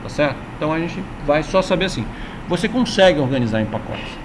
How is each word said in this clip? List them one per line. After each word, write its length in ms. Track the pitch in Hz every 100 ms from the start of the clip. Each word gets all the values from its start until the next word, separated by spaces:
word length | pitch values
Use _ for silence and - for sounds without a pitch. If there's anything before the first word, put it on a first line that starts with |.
tá 60 | -
certo? 280 | - 147 123 - -
Então 160 | 151
a 60 | 160
gente 240 | 170 - - - 143
vai 160 | 151
só 180 | 151 190
saber 260 | 185 180 190
assim, 180 | - 110 - - - -
você 200 | 170 214
consegue 500 | 247 - - 185 151
organizar 420 | 131 135 117 110
em 60 | 107
pacotes. 520 | 110 - - - -